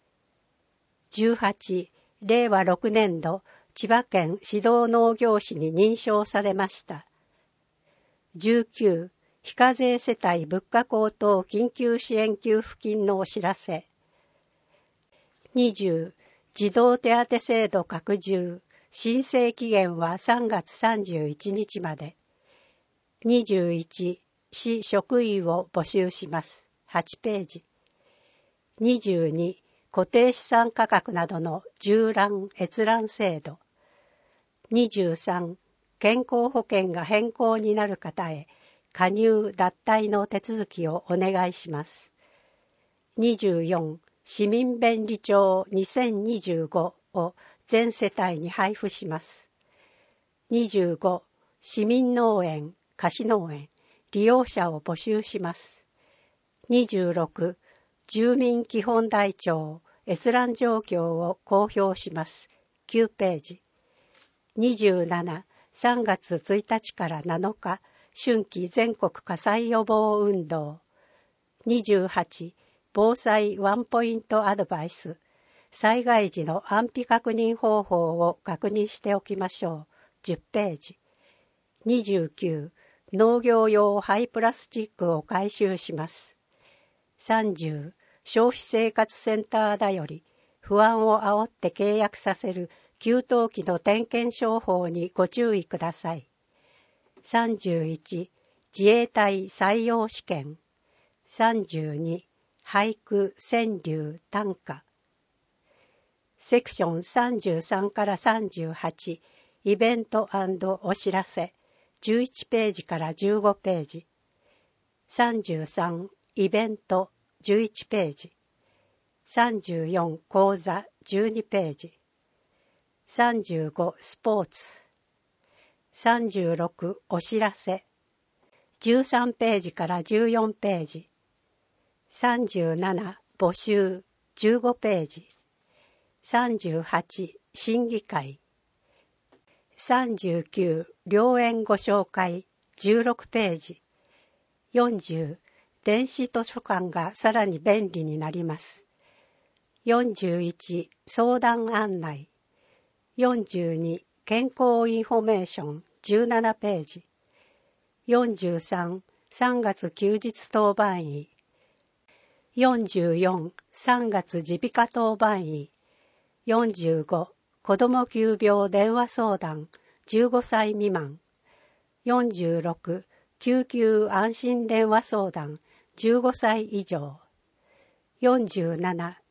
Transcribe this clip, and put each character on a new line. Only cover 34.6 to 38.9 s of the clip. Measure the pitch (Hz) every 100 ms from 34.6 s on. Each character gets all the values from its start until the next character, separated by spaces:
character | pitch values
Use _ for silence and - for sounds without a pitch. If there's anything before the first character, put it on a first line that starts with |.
| _
二 | 226 233
十 | 202 180 165
三、 | - 180 170 185 _ _ _ _
健 | 208 240
康 | 240 240 240
保 | 254 220
険 | 202 190
が | 175
変 | 165 214 226
更 | - 226 226
に | 214
な | 214 208
る | 190
方 | 165 - 170
へ、 | 151 156 _ _ _ _